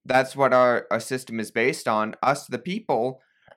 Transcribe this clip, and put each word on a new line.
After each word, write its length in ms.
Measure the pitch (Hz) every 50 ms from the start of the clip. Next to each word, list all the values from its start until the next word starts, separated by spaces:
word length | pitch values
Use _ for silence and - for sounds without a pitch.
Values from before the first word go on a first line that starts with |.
| -
that's 300 | 117 127 131 135 131 -
what 180 | 139 139 123 127
our, 340 | 127 127 123 120 - - -
our 100 | - 113
system 400 | 113 - - 131 - - 117 110
is 120 | 107 104
based 360 | - 113 117 135 160 - -
on. 280 | 123 110 107 107 110 - - -
Us, 240 | 131 143 143 -
the 100 | - 127
people, 640 | 120 - 180 185 220 - - 143 113 117 131 135 - _ _ _ _ _ - _